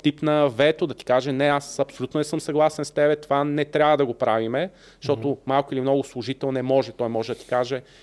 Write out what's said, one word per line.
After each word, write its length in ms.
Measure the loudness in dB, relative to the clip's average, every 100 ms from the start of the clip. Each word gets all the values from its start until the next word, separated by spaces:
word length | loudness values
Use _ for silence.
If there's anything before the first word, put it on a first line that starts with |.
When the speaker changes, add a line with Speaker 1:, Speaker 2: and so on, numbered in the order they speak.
Speaker 1:
тип 200 | -2 0
на 260 | 0 2 2
вето, 380 | 4 2 2 -2
да 80 |
ти 100 | -4
каже: 280 | 0 2 2
„Не, 120 | 0 0
аз 320 | 0 -2 -6
абсолютно 400 | -6 -6 -6 -4
не 60 |
съм 160 | -2 -4
съгласен 440 | -2 2 2 0
с 60 | -6
тебе, 260 | 0 2 0
това 280 | 0 0
не 200 | 0 -2
трябва 320 | -2 2 4 4
да 100 | 2
го 80 |
правиме“, 560 | 0 0 0 0 -2 -4 -10 -20 -10
защото 260 | -4 -2 -2
Speaker 2:
Мгм. 100 | -4 -2
Speaker 1:
малко 280 | 0 0
или 60 | -2
много 240 | 0 0
служител 480 | -2 -8 -8 -4 -4
не 100 | -2
може, 300 | 2 2 2
той 160 | -2 -4
може 260 | -2 -4
да 60 | -6
ти 60 | -2
каже: 360 | -2 -2 -4 -10 -20